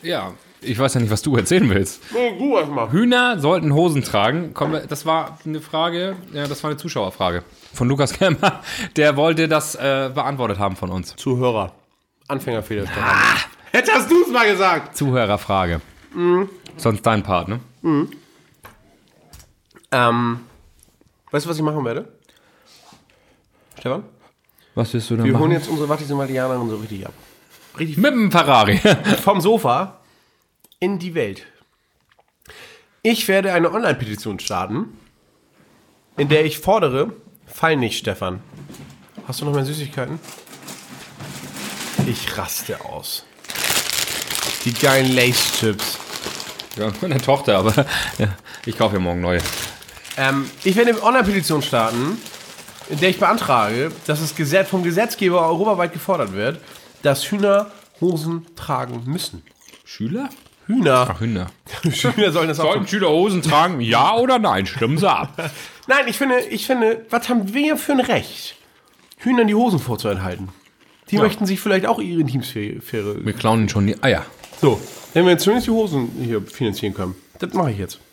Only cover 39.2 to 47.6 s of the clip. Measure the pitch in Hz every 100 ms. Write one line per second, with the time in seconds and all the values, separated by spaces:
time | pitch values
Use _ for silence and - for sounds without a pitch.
39.2 | - 127 147 143 135 151 143 - 127 160
40.2 | - - - - - - - - - -
41.2 | - - - - - - - - 135 117
42.2 | - - 90 - - - - 76 - -
43.2 | - - - - - - - - - -
44.2 | - - - - 123 120 143 135 131 127
45.2 | 123 123 - - 113 101 - - - -
46.2 | - - - - - - 107 101 185 131
47.2 | 131 139 - 98